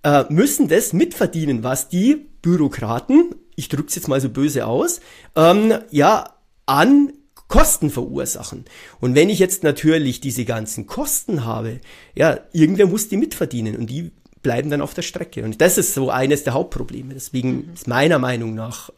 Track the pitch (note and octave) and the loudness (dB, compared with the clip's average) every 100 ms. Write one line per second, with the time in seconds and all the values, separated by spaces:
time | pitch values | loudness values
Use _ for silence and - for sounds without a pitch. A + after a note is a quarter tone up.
0 | D3+ C#3+ - D3+ C#4 C#4+ C#4 F3+ - E3+ | 2 2 4 2 2 2 2 2 2 0
1 | E4+ - F3 D#3+ D3+ A#2+ B2 C#3 - F3 | 0 0 -4 -2 -2 -2 -2 -6 -4 0
2 | A3+ D4+ - - E3+ F3 C#3+ - G#2+ A#2 | 2 2 -2 -6 0 2 2 -2 -4 -4
3 | - C#4 F4 - - - - C#3+ D3+ - | 2 2 2 -2 -16 -12 -8 -6 -6 -6
4 | - C3+ B2+ A#2+ C#3+ C3+ A2 B2 E4+ - | -2 -2 -2 -2 -2 -2 -2 -2 -2 -4
5 | - - - - E3 G3 A3 A3 - D3 | -12 -20 -6 2 4 6 4 0 -2 2
6 | C#3+ A2 - _ _ _ - C3+ G3+ C#4+ | 4 4 -2 _ _ _ -2 2 6 6
7 | C#4 - _ _ - A#3 A3+ - D3+ B2 | 4 -2 _ _ 2 4 6 4 -2 -2
8 | - - - - - - - - - - | -6 -6 -6 -8 -12 -16 -18 -20 -20 -6
9 | B2+ C3 F3+ F#3 F#3 - D#3 C#3+ D#3 D#3+ | 0 4 4 4 0 0 -2 0 2 2
10 | C#3 A#2+ C3+ A#2+ A#2+ A2+ A2 - A2 - | 0 -4 -6 -6 -4 -6 -8 -10 -10 -8
11 | D4 - - E3 A2+ A2+ A2 B2 - - | -4 -4 -4 -4 -4 -6 -8 -10 -16 -20
12 | - - D#3+ - - E3 D#3 F#3+ F#3+ G#3 | -10 0 0 0 -4 2 4 4 2 2
13 | - G#3 D#4 - D#3 B2 A2 G#2+ A2+ C#3 | -2 -2 -2 -4 -6 -4 -6 -6 -8 -8
14 | E3+ - _ _ - A#2+ D3 D3 C#3+ - | -12 -14 _ _ -4 -2 -2 -4 -4 -8
15 | - - - - A2 A2 F3+ F#3 - - | -10 -10 -10 -8 -6 2 2 4 0 -2
16 | C3 B2+ C#3 D3 C#3 C3 F3 - - A#2 | -2 0 0 0 0 -4 -4 -8 -10 -12
17 | B2+ C3+ - B2+ B2+ B2+ D#3 E3+ - B2 | -14 -14 -10 -6 -4 -4 -8 -12 -4 0
18 | D3+ D#3 B2+ A#2+ A2+ A2 A2 - - | 2 2 0 -4 -6 -8 -10 -12 -18